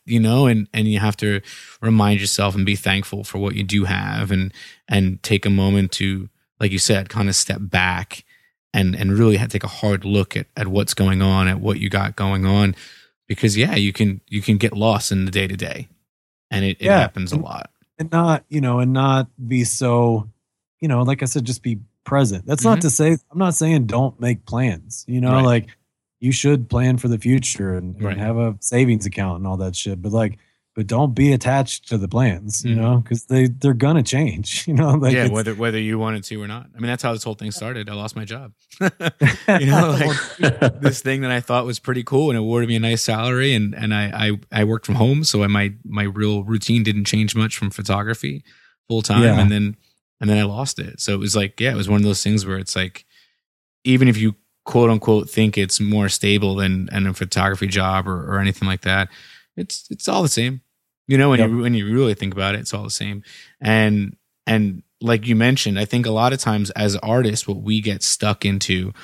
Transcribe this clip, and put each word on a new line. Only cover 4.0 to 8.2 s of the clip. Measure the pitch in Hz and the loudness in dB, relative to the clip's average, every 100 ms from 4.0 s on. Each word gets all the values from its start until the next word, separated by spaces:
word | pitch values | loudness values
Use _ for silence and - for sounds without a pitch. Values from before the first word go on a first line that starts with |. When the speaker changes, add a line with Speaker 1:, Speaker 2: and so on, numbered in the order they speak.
| 98 107 101 | -2 -4 -2
Speaker 1:
and, | 98 95 - - - - | -2 -2 -8 -20 -18 -2
and | 104 95 92 | 0 0 -2
take | - 101 104 | -2 0 2
a | |
moment | 98 98 98 95 | 2 4 2 0
to, | - 98 95 101 _ _ - | -2 -4 -4 -10 _ _ -4
like | 104 | -2
you | 95 | 0
said, | - 98 98 | 0 0 0
kinda | 113 98 | -2 0
step | 92 - - | 0 -2 -4
back | 95 90 92 90 - - | -2 0 0 0 -6 -14